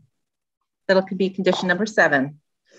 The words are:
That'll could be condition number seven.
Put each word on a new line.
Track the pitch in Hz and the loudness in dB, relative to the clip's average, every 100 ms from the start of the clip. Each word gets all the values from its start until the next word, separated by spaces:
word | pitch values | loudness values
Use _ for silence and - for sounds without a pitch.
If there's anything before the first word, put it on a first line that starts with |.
| _ _ _ _ _ _ _ _ - | _ _ _ _ _ _ _ _ 0
That'll | 190 | 0
could | 190 185 | 0 -2
be | 190 | -4
condition | 190 180 180 180 | -2 -2 0 -2
number | 180 220 | -2 -2
seven. | - 165 143 139 - _ _ _ | 0 2 2 -2 -8 _ _ _